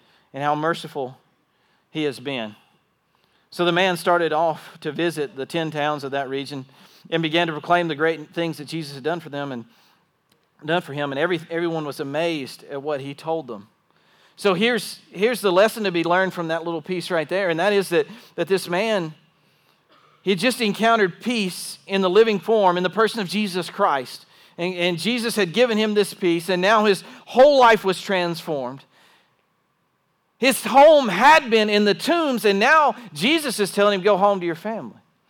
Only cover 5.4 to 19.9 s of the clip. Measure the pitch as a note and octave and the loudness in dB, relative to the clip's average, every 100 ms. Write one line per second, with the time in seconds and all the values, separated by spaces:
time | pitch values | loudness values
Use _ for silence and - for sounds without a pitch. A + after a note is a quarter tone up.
5.4 | C3 E3+ D#3+ D3+ D3 D3 C3+ C#3 C3 C#3 | -8 -6 -6 -4 -4 -4 -6 -6 -6 -8
6.4 | C3+ C#3+ C3 _ - _ - E3 D#3+ E3 | -8 -12 -16 _ -20 _ -6 -4 0 0
7.4 | E3+ D3+ D3 F3 E3+ C#3+ D#3+ D#3 D3+ - | 0 -4 0 0 0 -2 -2 -2 -8 -6
8.4 | E3 D3 C3+ D#3+ C#3+ C#3 C#3 E3+ D#3+ C#3+ | -6 -6 -10 -10 -10 -8 -6 -6 -8 -10
9.4 | C#3+ B2 A2+ _ _ _ _ _ _ _ | -8 -10 -14 _ _ _ _ _ _ _
10.4 | _ _ D3+ F3 F3 C#3+ C#3+ C3+ E3+ E3+ | _ _ -4 -4 -4 -6 -6 -2 -2 -2
11.4 | E3 E3 E3+ E3 D3 C3 C#3 D3 E3+ D#3 | -4 -4 -4 -4 -6 -8 -6 -4 -4 -4
12.4 | B2+ - - C#3+ C#3+ C#3+ C#3 C#3 D#3+ E3 | -8 -14 -14 -10 -6 -6 -8 -12 -8 -8
13.4 | C3 G#2 G2 _ _ _ _ _ _ - | -8 -16 -16 _ _ _ _ _ _ -4
14.4 | G3+ F3+ A#3 A#3 - - _ F3+ A3 A#3+ | 0 2 2 0 -4 -16 _ -2 -2 0
15.4 | G#3 F3+ G#3+ A3+ G3+ E3+ E3 F3+ F#3 F3 | 2 4 4 2 -4 -2 0 2 0 -4
16.4 | E3 E3 E3 E3 D3 F3+ E3 E3+ D3+ F#3 | -6 -4 -4 -8 -6 -8 -4 -4 -2 -2
17.4 | F#3+ D#3+ G3 G3+ F3+ E3+ D3+ G3+ - - | -2 0 2 2 2 0 0 -6 -16 -8
18.4 | E3 F#3+ F3 F3 A3+ G#3 D#3+ D#3 _ _ | -2 -2 -2 -2 0 -2 -4 -10 _ _
19.4 | _ _ _ _ _ | _ _ _ _ _